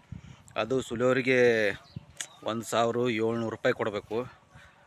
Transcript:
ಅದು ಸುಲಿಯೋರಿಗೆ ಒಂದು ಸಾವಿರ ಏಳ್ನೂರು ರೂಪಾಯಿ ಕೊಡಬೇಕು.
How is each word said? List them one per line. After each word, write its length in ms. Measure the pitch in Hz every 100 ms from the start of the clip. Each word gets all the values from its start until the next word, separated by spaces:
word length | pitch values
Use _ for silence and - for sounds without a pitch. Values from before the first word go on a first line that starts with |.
| - - - - - -
ಅದು 260 | 113 131
ಸುಲಿಯೋರಿಗೆ 560 | - 113 123 127 127 127 120 113 104 - - - - - - -
ಒಂದು 180 | 104 113
ಸಾವಿರ 340 | 104 113 117 120
ಏಳ್ನೂರು 520 | 123 110 113 117 113
ರೂಪಾಯಿ 240 | 110 131
ಕೊಡಬೇಕು. 560 | 120 110 101 - 110 127 - _ - - _